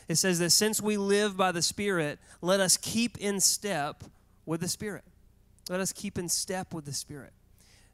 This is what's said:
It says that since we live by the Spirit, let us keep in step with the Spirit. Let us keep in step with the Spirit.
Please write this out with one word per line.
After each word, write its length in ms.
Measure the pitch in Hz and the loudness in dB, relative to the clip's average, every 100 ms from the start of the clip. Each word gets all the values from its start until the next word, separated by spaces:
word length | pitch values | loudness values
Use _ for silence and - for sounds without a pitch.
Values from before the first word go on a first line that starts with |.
| - | -2
It 80 | 160 | 2
says 200 | 190 170 | 2 4
that 140 | 170 | 4
since 280 | - 214 214 | 4 4 2
we 180 | 214 208 | 0 0
live 380 | 196 202 208 185 | 2 2 2 2
by 160 | 185 | 0
the 120 | 170 | 2
Spirit, 560 | 156 - 208 180 147 135 - - | -2 -2 0 0 -2 -4 -14 -6
let 180 | 170 196 | 2 4
us 180 | 185 - | 4 2
keep 400 | - 214 233 - | 0 0 0 -2
in 220 | 202 196 | -2 2
step 640 | - - 208 165 147 - - - _ _ - | 2 0 -2 -2 -4 -8 -16 -20 _ _ -6
with 160 | 165 | -4
the 60 | 175 | -4
Spirit. 360 | - 214 170 - _ _ _ _ _ - | -6 -8 -10 -14 _ _ _ _ _ -8
Let 120 | 180 | -4
us 120 | 185 | -4
keep 280 | - 202 185 | -6 -8 -6
in 100 | 170 | -2
step 460 | - - 185 180 170 | -2 -2 -6 -6 -10
with 100 | 143 | -8
the 80 | |
Spirit. 400 | 131 - 147 113 - _ _ - - _ | -8 -10 -14 -16 -20 _ _ -20 -20 _